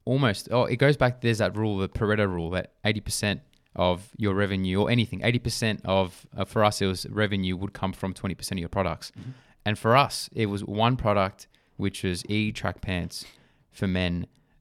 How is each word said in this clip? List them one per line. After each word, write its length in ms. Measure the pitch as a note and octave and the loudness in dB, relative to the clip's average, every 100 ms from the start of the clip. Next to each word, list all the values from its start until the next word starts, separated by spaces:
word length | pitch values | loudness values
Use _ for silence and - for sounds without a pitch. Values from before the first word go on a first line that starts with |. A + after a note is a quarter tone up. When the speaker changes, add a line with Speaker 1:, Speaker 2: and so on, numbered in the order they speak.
Speaker 1:
almost, 440 | - C3+ B2+ G2 - | -2 2 2 0 0
oh, 140 | A#2+ | 0
it 120 | - A#2 | 2 4
goes 200 | C#3 D3 | 4 4
back, 240 | B2+ B2+ | 2 2
there's 180 | A#2 G#2+ | 0 2
that 180 | F#2+ G#2 | 2 2
rule, 220 | A2 G2 | 0 0
the 100 | F#2+ | -2
Pareto 400 | - G#2 G#2 G2+ | 0 2 4 2
rule, 220 | F2+ E2 | 0 -2
that 220 | F2+ - _ | -4 -4 _
eighty 160 | G#2+ G#2+ | -2 -2
percent 420 | - - G#2 C3 - _ _ - | -4 -2 -2 -2 -8 _ _ 0
of 340 | F2+ F2+ - - | 2 0 -6 -4
your 180 | G#2 | 0
revenue 460 | G2 G2+ F#2+ F#2 F#2+ | 0 0 0 0 2
or 100 | - | 2
anything, 300 | A#2+ A2+ - | 2 0 -2
eighty 160 | A#2 A#2+ | 0 0
percent 420 | A#2 - A2+ G#2 | -2 -2 -2 -2
of, 420 | F#2 F#2+ F2+ - - - | 2 2 2 -4 -12 -6
uh, 80 | |
for 200 | F#2+ A2 | -2 4
us, 160 | G#2 - | 4 4
it 40 | G2 | -2
was 200 | F#2 - | -2 -4
revenue 500 | G2+ G#2+ G2 F#2 F#2 | -2 0 0 -2 -4
would 160 | G2 | -6
come 200 | - F#2+ | -4 -6
from 200 | - F#2+ | -4 -6
twenty 220 | - G2 | -4 -6
percent 240 | - - F#2+ | -6 -6 -6
of 20 | |
your 80 | E2 | -4
products. 440 | G2 F2+ D#2+ - - | -2 -2 -4 -12 -14
Speaker 2:
Mm-hmm. 120 | A2 - _ _ G#2 | -14 -16 _ _ -4
Speaker 1:
And 120 | G#2 | 0
for 180 | A2+ B2+ | 4 4
us, 320 | B2+ - - | 4 -2 -8
it 140 | B2 G#2 | -2 -2
was 180 | G2+ | -2
one 320 | G#2 G#2 A#2 B2+ | -4 2 2 2
product, 500 | A2+ G2+ F#2+ - - _ _ - | 2 2 0 -4 -20 _ _ -4
which 260 | G2 - | -4 -2
was 220 | F#2+ F2 - | -4 -4 -2
E 220 | G#2+ G#2+ | -2 -2
track 300 | G2+ F#2+ - | -2 -6 -6
pants 440 | - F2+ E2+ - - - _ _ _ | -4 -4 -4 -10 -16 -20 _ _ _
for 160 | - G2+ | -4 -2
men, 400 | F#2 F2+ F2 - _ _ _ | 0 0 -2 -6 _ _ _